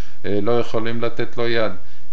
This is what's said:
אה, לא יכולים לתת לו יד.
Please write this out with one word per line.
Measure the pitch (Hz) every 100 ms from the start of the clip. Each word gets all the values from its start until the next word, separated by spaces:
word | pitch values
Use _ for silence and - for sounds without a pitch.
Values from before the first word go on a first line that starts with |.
| - - 92
אה, | 101
לא | 101 120
יכולים | 117 120 113 117
לתת | 117 - 117 123
לו | 117
יד. | 117 107 101 - - -